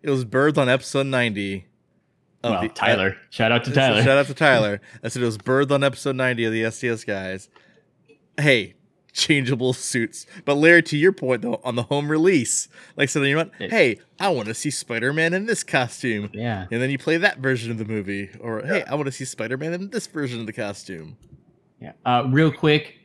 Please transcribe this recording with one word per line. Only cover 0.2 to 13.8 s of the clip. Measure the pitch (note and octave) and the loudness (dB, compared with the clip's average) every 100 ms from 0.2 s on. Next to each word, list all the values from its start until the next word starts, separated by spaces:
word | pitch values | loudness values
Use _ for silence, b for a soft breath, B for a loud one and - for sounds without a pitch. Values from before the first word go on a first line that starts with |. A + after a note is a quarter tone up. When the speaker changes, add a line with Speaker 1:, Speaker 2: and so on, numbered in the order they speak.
Speaker 1:
birthed | A#2 C3 D3 D3+ | 0 2 4 4
on | B2+ | 2
episode | C3 - C#3 C#3 | 2 0 -2 0
ninety | C3 A#2+ G2+ G2 F#2+ - _ _ _ _ _ _ _ | 0 0 -2 -4 -6 -10 _ _ _ _ _ _ _
of | A#2+ | -4
Speaker 2:
Well, | F#2+ | -2
Speaker 1:
the, | A2 | -4
Speaker 2:
Tyler. | - G2+ A2+ F#2+ | -2 0 2 0
Speaker 1:
uh, | - - | -4 -14
Speaker 2:
Shout | - A2+ | -2 2
out | A#2+ B2 | 2 2
to | |
Speaker 1:
I | |
said, | C3+ C3+ | 2 4
Speaker 2:
Tyler. | G#2+ | 4
Speaker 1:
"Shout | B2+ C#3 | 4 4
out | C#3 | 2
to | |
Tyler." | C#3 D3+ B2 G#2+ G2+ B B | 2 4 6 4 -2 B B
I | A2+ | -8
said, | B2 | -2
"It | A#2+ | -2
was | G#2+ | -2
birthed | - C3 C#3 | 0 2 4
on | C#3+ | 2
episode | C#3 - C#3+ C3 | 2 0 -6 -2
ninety | B2+ A#2 | 0 0
of | A2+ | 0
the | A2+ | 0
S | A2+ A2+ | -2 -2
T | B2 | -4
S | A2 | -4
guys." | - G2 F#2+ F#2+ - b b b b _ _ _ _ - | -4 -6 -6 -10 -12 b b b b _ _ _ _ 0
Hey, | D3 B2 F#2+ _ _ _ _ | 4 4 0 _ _ _ _
changeable | - - D3 B2 B2+ B2+ | -4 0 2 2 0 0
suits. | B2 - B2+ A2+ - - B | -2 -4 -4 -4 -8 -18 B
But | - C#3+ | -2 4
Larry, | D#3+ F3 | 8 8
to | E3 D3 | 6 2
your | F3 | 2
point, | - B2+ B2 | 2 -2 -2
though, | - A#2 | -2 -6
on | B2 A#2+ | -4 -4
the | |
home | A#2 C#3+ D3 | -2 -2 0
release, | D#3 F3 E3 A2 - - B B - | 2 4 4 0 -4 -6 B B -2
like | |
I | C#3 | -2
said, | D#3 | 0
you | C#3 | 0
know | D3 | 0
what? | E3 - | -2 -8
Speaker 2:
It | - | -2
Speaker 1:
"Hey, | A3 | 2